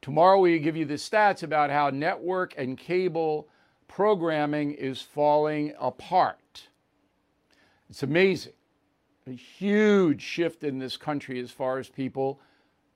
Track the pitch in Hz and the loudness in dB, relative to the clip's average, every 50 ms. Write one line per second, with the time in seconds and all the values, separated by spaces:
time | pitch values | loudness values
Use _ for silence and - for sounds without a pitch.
0 | - - 139 151 165 185 190 196 185 175 170 160 143 160 160 165 160 139 147 139 | -10 -4 2 4 6 6 8 6 6 4 4 2 0 -2 -2 -2 -6 -6 -6 -8
1 | - - - 214 214 202 185 190 175 156 151 151 147 143 139 147 147 143 135 139 | -8 -2 0 2 4 4 2 0 -4 -2 0 0 2 2 2 0 0 0 -2 -2
2 | 147 170 190 - - 175 185 185 180 175 - - 135 123 131 120 - - 175 180 | -2 -2 -4 -4 -4 -4 -2 -2 -4 -6 -6 -8 -6 -6 -6 -10 -8 -4 -2 -2
3 | 185 180 156 165 165 156 156 151 - _ _ _ _ _ _ _ _ _ - - | -2 -2 -2 -2 -2 -2 -4 -4 -8 _ _ _ _ _ _ _ _ _ -4 0
4 | 196 214 214 180 165 165 156 151 147 147 147 151 147 143 147 - 139 135 131 123 | 2 2 2 2 0 -2 0 0 0 0 -2 -2 -4 -4 -6 -6 -8 -8 -8 -8
5 | - - - 147 147 147 147 151 151 151 151 151 147 151 - - 135 127 - - | -14 -12 -4 0 2 4 4 4 2 0 -2 -4 -4 -6 -6 -6 -6 -6 -6 -8
6 | - - 180 185 160 117 - _ _ _ _ - - _ _ _ _ _ _ _ | -10 0 2 2 2 2 -2 _ _ _ _ -20 -20 _ _ _ _ _ _ _
7 | _ _ _ _ _ _ _ _ _ _ _ _ _ _ _ _ _ _ 107 - | _ _ _ _ _ _ _ _ _ _ _ _ _ _ _ _ _ _ -10 -8
8 | 139 135 147 170 190 196 180 143 - - - _ _ _ _ _ _ _ _ _ | -6 -2 2 2 2 2 2 -2 -6 -14 -20 _ _ _ _ _ _ _ _ _
9 | _ _ _ _ _ 131 127 123 - - - - 185 202 208 208 214 208 208 196 | _ _ _ _ _ -16 -16 -16 -18 -20 -14 -6 -2 2 4 4 6 6 6 6
10 | 185 160 139 107 - - - - 170 165 165 _ - 147 131 131 131 127 - - | 6 4 2 0 -4 -10 -4 -2 -2 -2 -2 _ -6 -6 -6 -6 -8 -10 -10 -10
11 | - 151 151 143 - - 135 123 123 120 - - 135 131 131 131 123 - _ - | -6 -6 -6 -6 -6 -8 -8 -8 -10 -10 -10 -6 -4 -4 -4 -4 -6 -10 _ -8
12 | 135 131 - 135 135 135 135 _ _ _ _ _ _ _ _ _ _ _ _ | -8 -6 -4 -2 -4 -4 -4 _ _ _ _ _ _ _ _ _ _ _ _